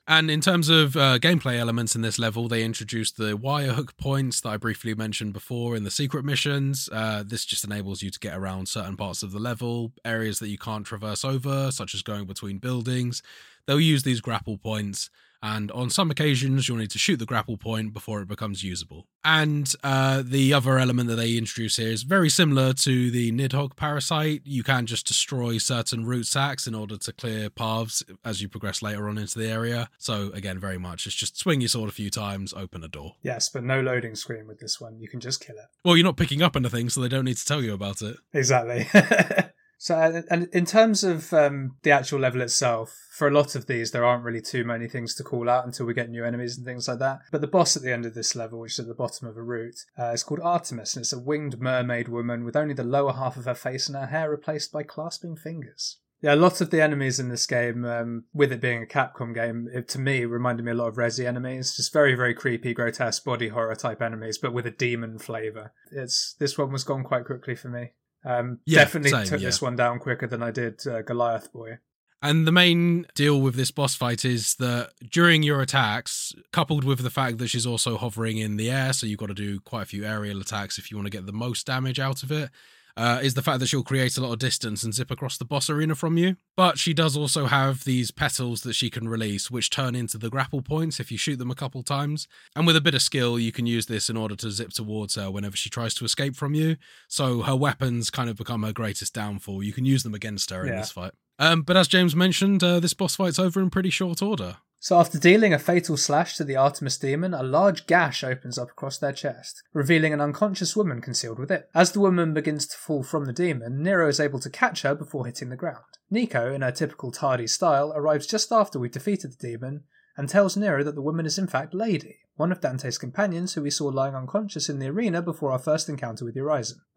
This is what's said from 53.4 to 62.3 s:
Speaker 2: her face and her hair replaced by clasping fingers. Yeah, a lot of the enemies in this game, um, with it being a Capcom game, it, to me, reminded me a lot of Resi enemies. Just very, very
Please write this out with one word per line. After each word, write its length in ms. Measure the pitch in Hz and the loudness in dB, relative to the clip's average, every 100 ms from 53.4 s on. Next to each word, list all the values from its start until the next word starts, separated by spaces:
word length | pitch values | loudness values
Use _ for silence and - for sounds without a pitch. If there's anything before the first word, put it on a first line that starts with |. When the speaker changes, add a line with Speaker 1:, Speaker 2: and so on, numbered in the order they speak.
| 123 | -6
Speaker 2:
her 100 | 120 | -6
face 320 | 131 131 - | -6 -4 -6
and 80 | 139 | -6
her 120 | 131 | -6
hair 220 | 156 156 | -2 -2
replaced 440 | 147 156 156 - | -2 -4 -6 -6
by 100 | 151 | -8
clasping 540 | 147 - 160 - 170 156 | -8 -10 -10 -10 -12 -12
fingers. 600 | 160 165 131 - - - _ _ | -10 -10 -12 -10 -10 -12 _ _
Yeah, 120 | 151 | 4
a 20 | 147 | 6
lot 240 | 180 175 | 6 4
of 120 | 180 | 2
the 100 | 165 | 4
enemies 360 | 156 143 131 127 | 4 2 0 -2
in 120 | 123 | -2
this 160 | 120 - | -4 -2
game, 380 | 123 120 117 120 | 0 0 -2 -4
um, 400 | 117 117 117 - | -4 -4 -6 -6
with 180 | 147 143 | 2 2
it 80 | 123 | 4
being 240 | 127 117 | -2 -2
a 20 | 113 | -2
Capcom 480 | 143 131 - 117 | -2 -2 -2 -8
game, 360 | 117 117 117 117 | -4 -4 -4 -6
it, 140 | 123 123 | -8 -8
to 80 | 131 | -4
me, 260 | 135 135 120 | 0 0 0
reminded 400 | 120 123 117 117 | -2 -2 -2 -2
me 80 | |
a 20 | 117 | -2
lot 120 | 117 | -2
of 60 | 113 | 0
Resi 300 | 117 117 123 | -2 0 -4
enemies. 520 | 123 127 131 127 - | -4 -4 -6 -6 -4
Just 160 | - | 0
very, 220 | 156 143 127 | 4 6 6
very 180 | 123 | 2